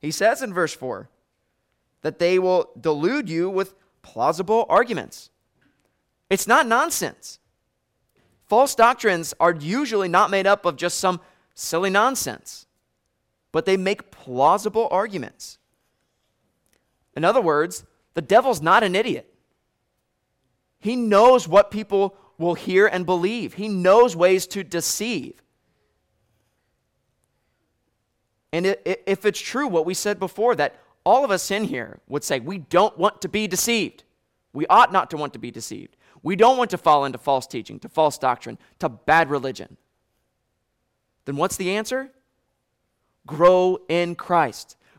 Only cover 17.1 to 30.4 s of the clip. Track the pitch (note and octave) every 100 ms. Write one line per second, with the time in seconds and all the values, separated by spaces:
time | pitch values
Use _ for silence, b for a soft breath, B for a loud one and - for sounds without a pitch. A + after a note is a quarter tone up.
17.1 | - E3 A#3+ F3+ D3 E3+ - - _ _
18.1 | - C#3+ G#3 C4+ G3 D#3 G3 G#3 F3+ A#3+
19.1 | D3+ - _ _ _ _ _ _ _ _
20.1 | _ _ _ _ _ _ _ G3+ B3 A3+
21.1 | G3+ A#3+ B3+ E3 F3+ G3+ G#3 G#3 G3+ G3
22.1 | b b b E3+ E3 - F#3 G#3 F3+ F3
23.1 | F3+ F3+ A#3+ D#3+ - G#3+ G3 F3+ G#3 B3
24.1 | E3+ F3 F#3+ - G3+ F#3 E3+ D#3 - A3
25.1 | G#3 B2 - _ _ _ _ _ _ _
26.1 | _ _ _ _ _ _ _ _ _ _
27.1 | _ _ _ _ _ _ _ _ _ _
28.1 | _ _ _ _ E3 F#3 G3 - F#3+ -
29.1 | G3 G#3+ - - B3 C#4+ E3+ D#3+ F#3 G#3
30.1 | G#3 F#3 -